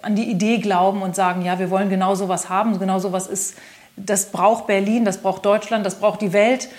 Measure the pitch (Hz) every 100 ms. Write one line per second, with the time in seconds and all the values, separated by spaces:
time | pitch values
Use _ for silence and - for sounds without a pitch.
0 | - 208 - 175 214 226 202 180 190 202
1 | 190 190 180 180 180 180 180 190 202 190
2 | 185 190 190 175 - 185 226 190 190 190
3 | 190 185 190 185 - - - - - -
4 | 196 202 - - 196 226 - 196 196 233
5 | 214 190 196 190 202 208 - 226 196 190
6 | 208 208 202 202 220 262 -